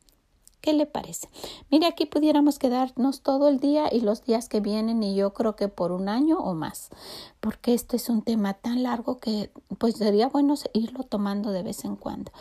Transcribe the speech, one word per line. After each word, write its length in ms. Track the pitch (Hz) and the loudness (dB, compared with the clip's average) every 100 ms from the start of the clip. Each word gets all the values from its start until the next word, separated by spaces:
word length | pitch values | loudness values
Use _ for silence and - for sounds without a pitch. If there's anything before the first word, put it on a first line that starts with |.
| _ _ _ _ _ _ | _ _ _ _ _ _
¿Qué 120 | - | 0
le 140 | 302 294 | 2 0
parece? 420 | - - 170 - - - - - | -4 -8 -12 -14 -16 -16 -16 2
Mire, 160 | 285 339 | 4 4
aquí 200 | 330 311 | 0 -2
pudiéramos 520 | 302 302 294 294 277 | 2 4 6 4 4
quedarnos 600 | 262 247 262 - 262 262 | 0 0 -2 0 0 0
todo 280 | - 269 285 | 0 4 4
el 120 | 269 | 4
día 320 | 277 294 302 | 2 2 2
y 80 | 233 | 2
los 240 | 214 214 | 0 0
días 240 | - 226 240 | 0 0 0
que 120 | 214 | -2
vienen 420 | 202 214 220 226 | 0 -2 0 0
y 120 | 208 | 0
yo 200 | 196 196 | 0 0
creo 220 | 202 226 208 | 0 -2 0
que 120 | 202 | -4
por 240 | - 175 | -2 -2
un 160 | 180 190 | -2 -2
año 300 | 226 302 320 | 0 2 2
o 160 | - | 0
más, 340 | 165 151 - - - - - - _ | -4 -6 -10 -16 -18 -18 -16 -18 _
porque 340 | 220 - - | -6 -4 0
este 240 | 240 - 233 | 0 0 -4
es 100 | - | 0
un 140 | 226 | -2
tema 320 | 226 226 202 | 0 0 -2
tan 280 | 202 240 240 | -4 -4 -2
largo 360 | 247 240 233 254 | -2 -4 -4 -6
que, 320 | - 214 - - - 190 | -4 -4 -6 -12 -14 -2
pues, 200 | 233 220 | -2 0
sería 320 | 214 202 247 | 2 4 2
bueno 280 | 285 285 294 | 2 2 2
se-, 140 | - | -2
irlo 300 | 220 226 254 | -2 -2 -6
tomando 480 | 262 202 202 202 208 | -6 -2 -2 -2 -2
de 120 | 190 | -4
vez 220 | - 208 | -6 -8
en 120 | - 202 | -8 -8
cuando, 360 | - - - - | -10 -10 -12 -16